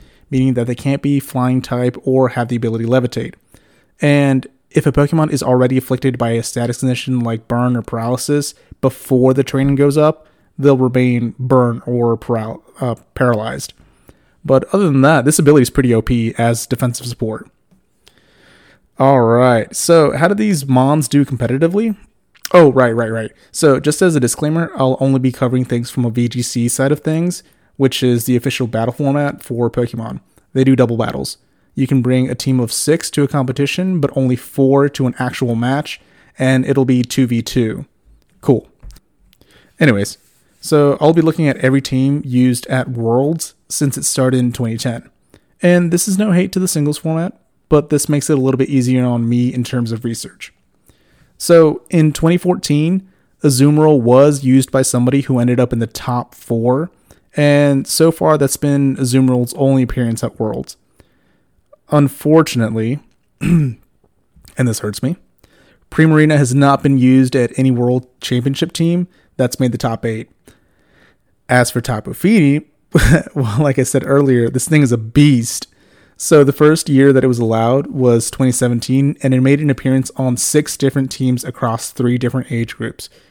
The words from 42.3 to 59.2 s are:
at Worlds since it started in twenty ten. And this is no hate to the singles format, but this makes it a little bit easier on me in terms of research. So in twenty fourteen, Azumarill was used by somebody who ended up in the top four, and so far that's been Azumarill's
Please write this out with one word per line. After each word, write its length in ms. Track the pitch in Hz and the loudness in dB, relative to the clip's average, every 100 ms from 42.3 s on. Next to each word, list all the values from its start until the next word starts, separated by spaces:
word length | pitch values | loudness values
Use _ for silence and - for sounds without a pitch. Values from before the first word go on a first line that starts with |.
| 123 127 123 - | 2 2 0 -4
at 220 | 127 123 | -6 -4
Worlds 680 | 117 113 120 143 165 - _ - | -4 0 0 0 -4 -8 _ -10
since 300 | - 139 - | -4 -4 -2
it 80 | - | -4
started 320 | - 131 127 | -2 0 2
in 160 | 123 | 0
twenty 240 | 120 117 113 | -2 -6 -4
ten. 320 | 127 120 - _ _ _ _ - | -6 -8 -12 _ _ _ _ -2
And 300 | 175 175 175 | 2 2 2
this 160 | 175 - | -2 -2
is 100 | 190 | -2
no 140 | 214 | 0
hate 200 | 180 190 | 0 0
to 60 | 185 | -2
the 80 | 185 | -4
singles 320 | 156 147 151 | -2 -2 -4
format, 420 | 156 160 175 - _ _ - | -4 -4 -6 -10 _ _ 0
but 200 | 147 151 | 0 2
this 180 | 147 - | -2 0
makes 220 | 147 - | -2 0
it 80 | 147 | 0
a 40 | |
little 180 | 131 127 | 0 0
bit 100 | 135 | 0
easier 340 | 135 123 127 | 0 2 0
on 240 | 123 120 117 | 0 0 0
me 240 | 123 123 | 0 0
in 120 | 127 | -2
terms 280 | 120 123 113 | -4 -4 -4
of 140 | 113 120 | -6 -8
research. 480 | 113 - - - _ _ _ _ _ _ _ _ - | -8 -12 -18 -20 _ _ _ _ _ _ _ _ -6
So 440 | - 170 156 - - | 4 6 6 2 -2
in 240 | 170 156 | 2 2
twenty 240 | - 160 175 | 2 0 0
fourteen, 720 | 180 180 - 147 160 190 - _ _ _ | -2 -4 -2 -2 0 -2 -6 _ _ _
Azumarill 560 | 147 127 143 151 156 143 | 0 4 4 4 4 4
was 460 | 117 127 147 139 131 | 4 6 6 2 2
used 260 | 131 131 | 2 2
by 100 | 135 | -2
somebody 400 | 131 123 123 139 | 0 0 0 0
who 180 | 131 123 | 0 0
ended 200 | 123 123 | 0 0
up 140 | 123 | 0
in 60 | 117 | -2
the 80 | 113 | -6
top 460 | - - 120 - | -8 -6 -6 -6
four, 560 | - - 117 120 135 175 _ _ _ _ - | -12 -6 -2 0 0 -4 _ _ _ _ 0
and 500 | 147 143 143 135 - | 2 4 2 0 -2
so 240 | - 160 | 0 2
far 280 | - 160 151 | 2 0 2
that's 180 | 139 - | 0 -2
been 400 | 143 143 139 131 | -2 0 0 0
Azumarill's 580 | 127 131 | 0 2